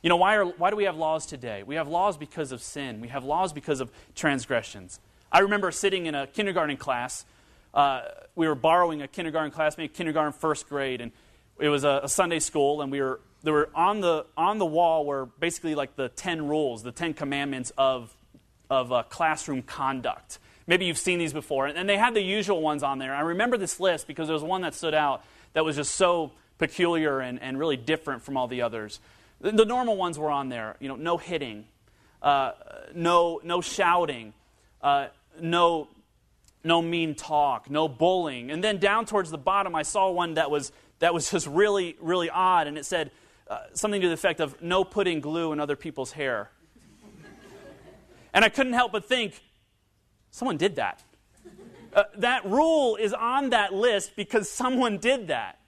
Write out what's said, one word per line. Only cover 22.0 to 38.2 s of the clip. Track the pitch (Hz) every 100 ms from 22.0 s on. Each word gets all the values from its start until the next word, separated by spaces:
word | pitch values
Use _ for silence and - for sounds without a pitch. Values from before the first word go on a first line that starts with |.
| 233 226
the |
usual | 185 208 190 185
ones | 156 147
on | 139 135
there. | 131
I | 139
remember | 156 175 240 240
this | 185 -
list | 190 160 -
because | 151 156
there | 156
was |
one | 156 190
that | 175
stood | - 165
out | 156 147 131 - - -
that | 160
was | 156 143
just | 143 -
so | 180 175 147 - _ _
peculiar | 165 - 170 170 156 135
and, | 127 123
and | 131 135
really | 156 131
different | 117 156 - 127
from | - 135
all | 123
the | 123
others. | 117 110 107 - _ _ _ _
The, | 196
the | 214 220
normal | 247 247 202
ones | 180 151
were | 151
on | 143 131
there. | 123 110 -
You | 135
know, | 131
no | 160 170
hitting, | 165 170 135 107 107 _ _ _ _ _
uh, | 143 139 135 - - - - 170
no, | 170 175 170 165
no | 165 175
shouting, | 170 - 180 175 165 127 110 - _ _ _ _
uh, | 139 143 135 _ _ 160
no, | 165 175 170 165 147 _ _ _ _ _ _ _
no | 160 170
mean | 165 170 160 147
talk, | - 151 143 120 -
no | 147 160
bullying. | 123 165 185